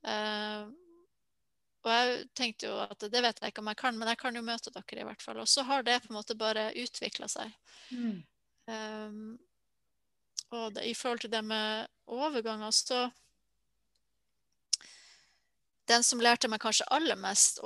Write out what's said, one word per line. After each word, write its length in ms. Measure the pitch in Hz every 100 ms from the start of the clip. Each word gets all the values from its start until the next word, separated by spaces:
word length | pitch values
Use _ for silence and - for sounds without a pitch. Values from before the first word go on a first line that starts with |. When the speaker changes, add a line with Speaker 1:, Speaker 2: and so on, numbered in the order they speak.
Speaker 1:
Eh, 600 | - 214 214 214 214 214 208 294 359 339 359 _ _ _ _ _ _ _
og 80 | 220
jeg 380 | 233 247 247 -
tenkte 320 | - 240 220 220
jo 100 | 220
at 200 | 208 208
det 240 | 208 240
vet 180 | 240 220
jeg 80 | 220
ikke 100 | -
om 60 | 214
jeg 80 | 214
kan, 180 | 262 220
men 100 | 226
jeg 100 | 233
kan 160 | 262
jo 80 | 240
møte 280 | 233 233 -
dere 300 | - - -
i 40 |
hvert 180 | 220 214
fall. 160 | - 220
Og 80 | 226
så 160 | -
har 180 | 254 277
det 200 | 233 247
på 80 | -
en 60 | 214
måte 140 | 208 220
bare 360 | 220 214 220
utviklet 560 | - 240 - - - 208
seg. 240 | - 220 220 _ - -
Speaker 2:
Mm. 320 | 247 240 190 156 _ _ _ -
Speaker 1:
Ehm, 720 | 220 220 214 214 208 214 233 _ _ _ _ _ _ _ _ _ - -
og 220 | 240 226
det, 100 | 202
i 80 | -
forhold 280 | 226 262 240
til 100 | 233
det 120 | 220
med 460 | 214 220 214 214 - _ -
overganger, 640 | 240 294 285 226 220 214
så 400 | 220 - 254 247 - _ _ _ _ _ _ _ _ _ _ _ _ _ _ _ - - - - - _ _ _ _ _ _ -
den 160 | 233
som 160 | 240 247
lærte 260 | 233 240 254
meg 120 | 214
kanskje 240 | - 214 -
aller 260 | 285 320 196
mest 400 | 190 202 - -